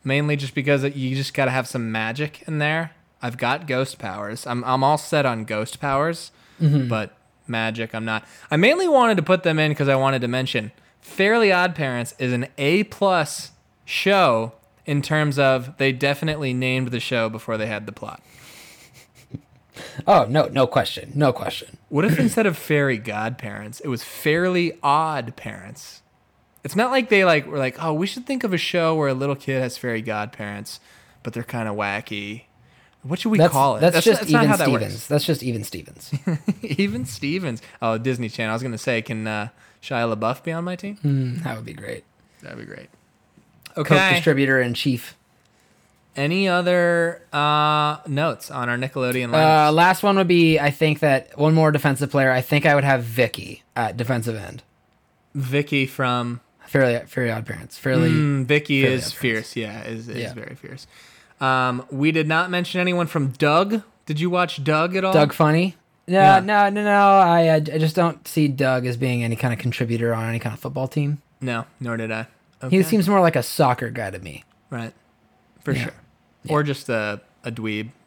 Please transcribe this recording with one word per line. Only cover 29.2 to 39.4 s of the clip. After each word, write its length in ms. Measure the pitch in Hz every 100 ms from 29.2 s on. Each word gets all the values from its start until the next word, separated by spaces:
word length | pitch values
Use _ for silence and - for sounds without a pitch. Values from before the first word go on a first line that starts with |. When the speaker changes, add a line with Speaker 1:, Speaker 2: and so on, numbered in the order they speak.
| 143
Speaker 1:
kid 260 | 139 139 131
has 160 | 123 -
fairy 240 | 123 113
godparents, 800 | 110 104 104 - 104 101 104 - _ - _ _
but 120 | 117
they're 100 | 139
kinda 280 | - 120 110
wacky." 720 | 104 101 104 - 104 101 117 _ _ _ _ _ _ 135
What 120 | 180
should 100 | 226
we 80 | 208
Speaker 2:
That's, 140 | 165
Speaker 1:
call 260 | 139 139 107
it? 40 |
Speaker 2:
that's 140 | 175
Speaker 1:
That's 100 | 165
Speaker 2:
just 160 | 226 214
Speaker 1:
not, 0 |
that's 100 | 208
not 100 | 233
Speaker 2:
even 60 | -
Speaker 1:
how 80 | 190
that 140 | 143
works. 120 | 117
Speaker 2:
Stevens. 220 | 101 107 -
That's 180 | 147
just 180 | 165 139
even 200 | 123 113
Stevens. 500 | 104 87 73 - - 143 190 156
Speaker 1:
<laughs> 220 | - -
Even 420 | 214 175 196 240
Stevens. 560 | 254 - 143 185 151 117 - -
Oh, 160 | 113 113
Disney 320 | 131 123 110
Channel. 220 | - 110
I 40 |
was 80 | 113
gonna 140 | 127 110
say, 240 | 135 113
can, 260 | 113 110 110
uh, 220 | 107